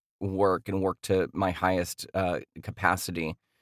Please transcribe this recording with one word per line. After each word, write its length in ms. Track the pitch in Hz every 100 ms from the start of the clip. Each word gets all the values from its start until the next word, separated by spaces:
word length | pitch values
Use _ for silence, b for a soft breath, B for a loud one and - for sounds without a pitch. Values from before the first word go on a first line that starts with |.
| _ -
work 480 | 98 95 98 90 -
and 140 | 98
work 160 | 95 -
to 260 | - 95 87
my 180 | 87 95
highest, 560 | 85 92 92 85 - -
uh, 260 | 95 92 78 - -
capacity, 720 | - - 90 92 - 85 78 - _ _